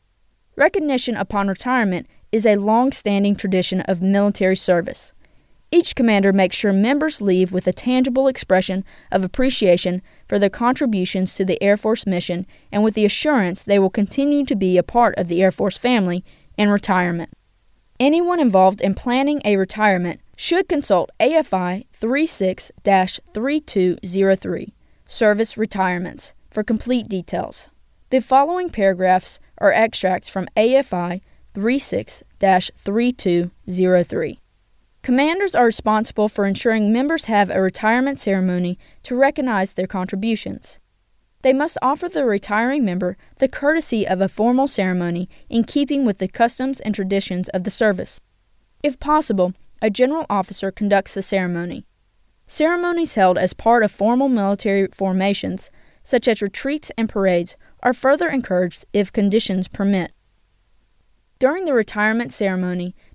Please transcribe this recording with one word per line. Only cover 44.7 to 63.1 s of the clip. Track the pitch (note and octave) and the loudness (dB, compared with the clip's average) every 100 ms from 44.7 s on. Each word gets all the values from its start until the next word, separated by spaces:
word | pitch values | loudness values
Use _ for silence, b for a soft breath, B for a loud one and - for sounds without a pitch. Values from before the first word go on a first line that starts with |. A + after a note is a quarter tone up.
| - F#3 F3+ F3 F3 F#3 b b | -2 -2 -2 -2 -4 -8 b b
in | A3+ | -2
keeping | - C#4+ C#4 C#4+ | -2 -2 -2 0
with | B3 G3 | 0 -2
the | F#3+ | -6
customs | - A#3+ - C4 C4+ | 0 -2 0 -6 -6
and | G#3+ | -6
traditions | G#3 F#3+ G3 - F3+ F#3 | -4 -2 -2 -2 -6 -6
of | F#3 | -6
the | F#3 | -6
service. | - A3 F#3 - - - _ _ _ _ _ | 0 0 0 -6 -14 -20 _ _ _ _ _
If | D4 C4 | -4 -4
possible, | C#4+ D4+ - G3 F3+ - - - | 0 0 0 0 0 -2 -16 -4
a | A3 | -4
general | G3+ B3+ D#4+ - | 2 0 0 -2
officer | G3+ F#3+ - G3 | -4 -4 -6 -8
conducts | - G3+ G3 G3 | -4 0 2 0
the | G3 | -6
ceremony. | F#3+ F#3+ F3+ E3+ F3 - - _ _ _ _ _ _ | -4 -2 -2 -4 -6 -10 -14 _ _ _ _ _ _
Ceremonies | - D#4+ F4 F4 E4+ E4 A3 | 0 0 2 0 -2 -2 2
held | F#3 F3+ | 4 4
as | F#3 | -2
part | - A3+ A#3+ | -2 2 2
of | G#3 | 2
formal | - G#3 B3 C#4 | 0 0 2 2
military | A#3+ G3 G3+ G#3 G3 F#3+ | 2 0 0 0 0 0
formations, | - G3 F#3 G3 G3 F#3+ F#3 - b b b | -2 -2 0 0 -2 -4 -8 -12 b b b
such | - A#3+ A#3+ | -2 0 0
as | A3 | 0
retreats | G3 - C4+ D4+ - - | -4 -6 -6 -6 -6 -6
and | A3+ | -4
parades, | G#3 F#3+ F3 F3 - b b | 0 2 2 -2 -10 b b
are | A#3+ | -2
further | B3 C4 D4 E4+ | 0 2 2 2
encouraged | C#4 - F3+ F3+ - - | -2 -2 0 0 -4 -4
if | G3+ G3 | -2 -2
conditions | - G3+ G#3 - F#3 F#3 | 0 0 0 0 -4 -4
permit. | - G3 G3 E3 - _ _ _ _ _ _ _ _ _ _ _ _ | -4 0 0 -2 -10 _ _ _ _ _ _ _ _ _ _ _ _
During | C4 F4 F4 | 0 0 -2
the | |
retirement | B3+ G#3+ G#3 G#3+ A3+ A#3+ | -2 -2 -2 0 0 -4
ceremony, | - G3+ F#3 F3+ F3+ F3+ - _ | -4 -2 -2 -4 -4 -8 -12 _